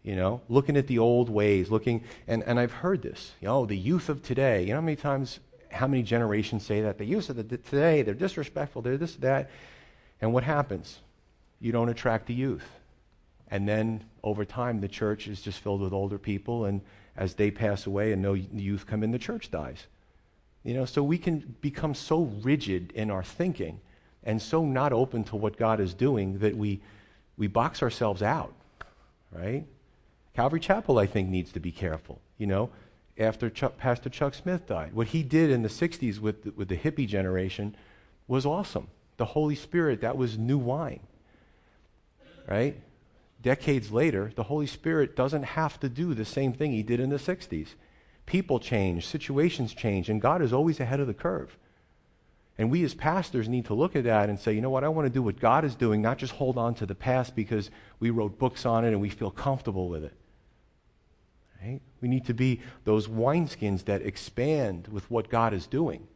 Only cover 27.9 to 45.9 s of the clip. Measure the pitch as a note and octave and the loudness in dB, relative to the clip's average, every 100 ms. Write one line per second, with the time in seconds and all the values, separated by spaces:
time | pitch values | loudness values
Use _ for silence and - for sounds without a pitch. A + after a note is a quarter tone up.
27.9 | - A2 F#2+ G#2 D3+ - - - _ - | 0 -2 2 0 0 -4 -12 -20 _ -20
28.9 | _ _ _ _ E2+ F#2 C3+ D#3 - _ | _ _ _ _ -8 -4 -4 -8 -20 _
29.9 | _ _ _ _ - B2+ D#3+ - G3+ - | _ _ _ _ 0 0 0 2 0 4
30.9 | B2 G2 G#2+ F#2 F#2 E2 E2+ E2+ - F2+ | 4 4 2 0 0 -2 -6 -8 -4 -4
31.9 | D#2+ - C2 _ - G#2 F#2+ A#2+ - - | -6 -10 -18 _ -6 0 0 0 -6 -20
32.9 | _ _ - A2 G#2+ A#2 - C3 - C3 | _ _ 0 0 0 -4 -2 -4 0 -2
33.9 | A#2+ C3 - C#3+ - F3+ F3+ - F2 D#2 | 0 -4 -2 -4 -2 -4 -4 -2 -6 -4
34.9 | G#2+ A#2 D#3+ C3+ D#3 D#3+ B2+ A2 - E3+ | -2 0 0 2 4 6 4 2 -2 -4
35.9 | - B2 G2+ G#2+ G#2 G#2 - G2 A2 D#3 | 0 -4 0 -2 -4 -10 -8 -4 -2 -2
36.9 | D3+ A#2 G2+ F#2 F#2 F#2+ - G#2 - - | -2 0 0 0 0 -2 -4 -8 -8 -20
37.9 | - _ _ - C3 C#3+ E3+ G3+ - - | -20 _ _ -2 0 0 -2 -4 -8 -10
38.9 | _ _ - A#2+ D3+ D3+ D3 - F3 D#3+ | _ _ -6 -2 0 0 -2 -2 0 2
39.9 | A2 A2+ C3+ B2 G#2+ A2+ C#3 A#2+ C#3+ D3 | 2 -2 0 -2 0 2 2 2 -2 -4
40.9 | - - _ _ _ _ _ _ _ _ | -8 -16 _ _ _ _ _ _ _ _
41.9 | _ _ _ - - - G2+ C3+ - - | _ _ _ -20 -18 -6 -2 -2 -4 -20
42.9 | _ _ _ _ _ B2+ C#3 - C#3 G2+ | _ _ _ _ _ 0 0 2 0 2
43.9 | A2 D#3+ G2+ G#2+ A2+ G#2 D3+ D3 - D#3+ | 2 2 2 -2 -4 -2 -2 -2 -4 0
44.9 | D#3+ C3+ - C3 D3+ C3 D#3+ D#3+ - C3+ | 2 2 2 0 0 -2 -2 -2 -2 -6